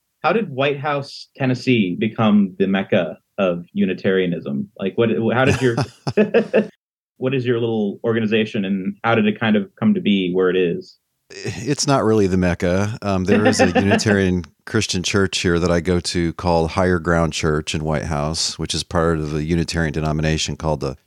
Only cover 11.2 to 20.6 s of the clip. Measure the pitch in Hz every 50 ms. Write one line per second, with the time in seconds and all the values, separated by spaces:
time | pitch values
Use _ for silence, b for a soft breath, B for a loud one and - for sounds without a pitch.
11.2 | _ _ - 101 95 110 104 - 123 135 147 - - 143 139 131 95 110 110 110
12.2 | 101 92 92 92 90 90 85 - - 87 90 95 101 104 113 - - 104 98 92
13.2 | 92 87 226 220 214 247 - - - - 175 247 - - 208 220 - 110 101 98
14.2 | 98 92 90 90 82 - _ _ _ - - 113 104 - - 95 85 - - 101
15.2 | 98 92 - - - 92 85 82 85 87 85 87 80 90 90 87 85 - - 92
16.2 | 85 82 78 - - 90 85 82 82 80 - 98 92 92 90 85 80 85 85 85
17.2 | 85 80 - - - 80 76 76 73 - - 80 76 78 78 71 - 80 82 71
18.2 | 73 76 82 85 - - - - 80 - - 78 76 - - 87 82 85 85 78
19.2 | 78 73 76 78 76 78 85 85 82 - - 82 82 78 71 80 78 76 76 78
20.2 | 78 78 78 76 - - 76 -